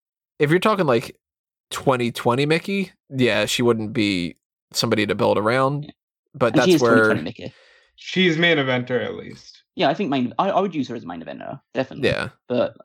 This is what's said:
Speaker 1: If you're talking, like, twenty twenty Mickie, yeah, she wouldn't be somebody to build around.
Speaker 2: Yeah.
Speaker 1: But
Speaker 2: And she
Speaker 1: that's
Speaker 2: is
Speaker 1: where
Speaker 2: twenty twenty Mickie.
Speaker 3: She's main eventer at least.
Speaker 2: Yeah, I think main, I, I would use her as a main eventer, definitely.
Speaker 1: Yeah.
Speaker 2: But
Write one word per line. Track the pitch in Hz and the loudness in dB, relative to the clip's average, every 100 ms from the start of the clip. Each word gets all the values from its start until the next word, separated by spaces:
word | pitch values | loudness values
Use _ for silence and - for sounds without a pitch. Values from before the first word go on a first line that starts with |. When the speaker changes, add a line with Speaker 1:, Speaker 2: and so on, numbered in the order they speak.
| _ _ _ _ | _ _ _ _
Speaker 1:
If | 147 | 2
you're | 175 | 2
talking, | 214 196 160 | 2 2 2
like, | 120 - - _ _ _ _ _ | 0 -2 -12 _ _ _ _ _
twenty | - - 127 120 | -4 0 2 0
twenty | - 123 123 147 | -2 -2 0 0
Mickie, | 165 - 196 185 - _ | -2 -2 -4 -6 -10 _
yeah, | 135 117 104 104 | -2 0 2 0
she | - | 0
wouldn't | 120 113 107 | 0 0 -2
be | 120 104 92 85 - _ _ _ | -2 0 0 -4 -10 _ _ _
somebody | - 120 107 104 | -2 0 2 2
to | |
build | 104 110 101 | 2 2 2
around. | 107 131 135 143 147 | 2 2 0 -2 -8
Speaker 2:
Yeah. | - _ _ _ | -18 _ _ _
Speaker 1:
But | 139 123 | -2 2
Speaker 2:
And | 160 | 4
she | 180 | 4
Speaker 1:
that's | 160 | 4
Speaker 2:
is | |
Speaker 1:
where | 120 113 | 6 6
Speaker 2:
twenty | 107 | 4
twenty | 113 | 2
Mickie. | 80 - 123 - _ _ _ _ | -4 -10 -16 -16 _ _ _ _
Speaker 3:
She's | - 185 185 160 | -6 0 2 2
main | 170 156 | 2 2
eventer | 131 127 123 123 98 | 0 -2 -2 -4 -4
at | 92 | -8
least. | - - - - _ - | -14 -18 -20 -20 _ -2
Speaker 2:
Yeah, | 160 | 0
I | |
think | 175 180 | 0 -2
main, | 135 123 - | -2 -2 -2
I, | 190 | 0
I | 175 | 0
would | 196 | -2
use | 156 123 | -4 -6
her | 113 | -8
as | |
a | 87 | -12
main | 85 | -14
eventer, | 78 65 50 143 _ - | -14 -14 -12 -14 _ -6
definitely. | 131 147 113 | -6 -2 -2
Speaker 1:
Yeah. | 52 - - _ | -2 -6 -12 _
Speaker 2:
But | 123 101 - | -2 -2 -6